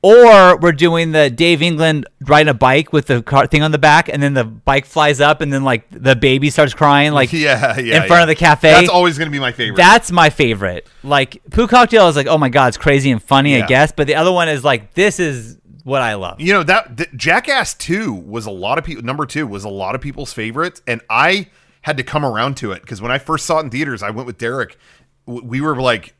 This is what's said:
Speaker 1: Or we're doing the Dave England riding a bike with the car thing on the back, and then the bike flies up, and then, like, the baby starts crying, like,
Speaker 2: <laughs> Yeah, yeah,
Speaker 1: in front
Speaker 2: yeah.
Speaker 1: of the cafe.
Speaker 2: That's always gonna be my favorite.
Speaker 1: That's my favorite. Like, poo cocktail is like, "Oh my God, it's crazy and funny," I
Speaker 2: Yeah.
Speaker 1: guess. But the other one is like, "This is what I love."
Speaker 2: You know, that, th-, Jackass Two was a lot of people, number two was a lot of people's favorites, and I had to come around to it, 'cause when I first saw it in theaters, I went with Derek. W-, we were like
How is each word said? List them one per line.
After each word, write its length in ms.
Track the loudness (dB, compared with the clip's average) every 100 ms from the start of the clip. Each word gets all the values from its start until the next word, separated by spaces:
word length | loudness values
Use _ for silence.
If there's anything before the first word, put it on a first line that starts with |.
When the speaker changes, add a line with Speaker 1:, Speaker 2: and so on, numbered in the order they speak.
Speaker 1:
Or 560 | 8 8 10 10 8 4
we're 140 | 2
doing 380 | 2 0 0 0
the 180 | 2 0
Dave 320 | 2 0 2
England 460 | 0 0 0 -2 -6 _
riding 280 | 0 2 2
a 60 |
bike 380 | 0 2 0 0
with 140 | -4 -2
the 140 | -4
car 260 | 0 0 2
thing 140 | 0
on 100 | 0
the 60 | 2
back, 300 | 4 4 2
and 140 | -4
then 120 | -2
the 100 | -2
bike 420 | -4 -6 -2 -2 -2
flies 340 | -2 0 2
up, 200 | 2 2
and 120 | -2
then, 120 | -4
like, 220 | -2 -4 _
the 240 | -6 0
baby 360 | 2 2 0 -2
starts 220 | 0 0
crying, 400 | 2 2 4 2
like, 200 | 0 -2
Speaker 2:
<laughs> 0 |
Yeah, 460 | -2 0 0 0 -2
yeah, 240 | 0 0
Speaker 1:
in 40 | 4
front 140 | 4
Speaker 2:
yeah. 20 |
Speaker 1:
of 60 | 4
the 60 | 2
cafe. 340 | 2 4 6
Speaker 2:
That's 180 | 6 4
always 300 | 2 0 -2
gonna 120 | -6
be 100 | -6
my 120 | -6
favorite. 240 | -6 -6 2
Speaker 1:
That's 360 | 6 6 2
my 180 | 2 2
favorite. 560 | 2 -2 0 -4 -8 -14 _
Like, 400 | -4 -2 -2 -8 -8
poo 160 | -2 2
cocktail 400 | 4 4 4 4
is 60 | 2
like, 120 | 0
"Oh 100 | 0
my 100 | 2
God, 200 | 2 0
it's 80 | 0
crazy 340 | 0 0 0
and 100 | -2
funny," 340 | 0 0 2 0
I 20 |
Speaker 2:
Yeah. 80 | 0
Speaker 1:
guess. 260 | 0 0
But 140 | -2 -4
the 80 |
other 160 | 0 0
one 160 | 0 -2
is 140 | -2
like, 320 | -2 -4 -6
"This 240 | -2 -2 -2
is 400 | -6 -6 -14 -20 _ -20
what 180 | -8 -4
I 140 | -4
love." 260 | -6 -10 -8
Speaker 2:
You 120 | -2
know, 100 | -2
that, 340 | 0 -2 -2 -12
th-, 140 | -12 -8
Jackass 580 | -2 -2 -2 -4 -4
Two 380 | -10 -6 -6 -6
was 340 | -10 -12 -12 -12
a 40 |
lot 260 | -10 -4 -4
of 60 |
people, 180 | -6 -12
number 240 | -10 -8 -8
two 200 | -8 -8
was 160 | -10
a 40 | -12
lot 260 | -10 -8 -8
of 40 |
people's 320 | -12 -14 -16
favorites, 480 | -12 -10 -8 -10 -10 -10
and 140 | -10 _
I 380 | -2 -2 -2 -6 _ _ _
had 140 | -10 -8
to 80 |
come 200 | -6 -6
around 320 | -6 -4 -6 -6
to 120 | -10
it, 160 | -12 -14
'cause 160 | -14
when 80 | -6
I 80 | -8
first 280 | -6 -8 -4
saw 120 | -4
it 60 |
in 60 | -4
theaters, 300 | -8 -8 -8
I 60 | -10
went 160 | -10 -12
with 120 | -10
Derek. 380 | -8 -8 -10 _ _ _ _ _ -16
W-, 180 | -16
we 160 | -10 -6
were 140 | -4 -2
like 340 | -2 -4 -6 _